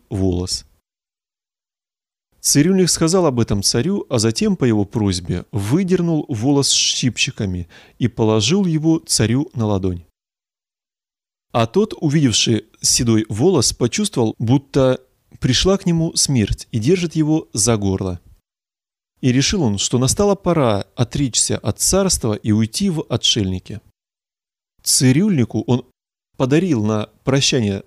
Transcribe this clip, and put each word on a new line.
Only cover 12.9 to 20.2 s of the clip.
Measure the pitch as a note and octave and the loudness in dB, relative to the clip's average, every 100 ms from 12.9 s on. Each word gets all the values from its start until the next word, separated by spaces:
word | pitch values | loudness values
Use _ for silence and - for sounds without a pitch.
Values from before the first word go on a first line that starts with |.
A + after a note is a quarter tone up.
| - A#2+ A2 - | 0 2 2 0
волос, | G#2 E3+ E3 - | 0 2 2 0
почувствовал, | - A#2+ - G#3 - A2 - | 0 -2 -2 -2 -2 -2 -2
будто | A2+ C#3 - C#3+ C3 B2+ _ _ _ - | 0 0 0 0 2 0 _ _ _ -4
пришла | B2+ B2 F3+ G3 | -2 0 2 0
к | F3 | 0
нему | E3 D#3+ | 0 -2
смерть | - - C3 G2 - - | -2 0 2 0 -2 -6
и | A#2 | -2
держит | A2+ F#3 E3+ D#3 | 0 0 0 -2
его | D3+ D#3 - | 0 0 -2
за | B2 G#2 A2 | -2 0 0
горло. | G2+ F#2+ F#2+ F2 - - _ _ _ _ _ _ _ _ | 0 -2 -4 -8 -14 -20 _ _ _ _ _ _ _ _
И | C3 | 0
решил | B2+ C3+ G3+ | 2 0 0
он, | B2 G2 | -2 -2
что | - B2 | -2 0
настала | B2+ - | 0 2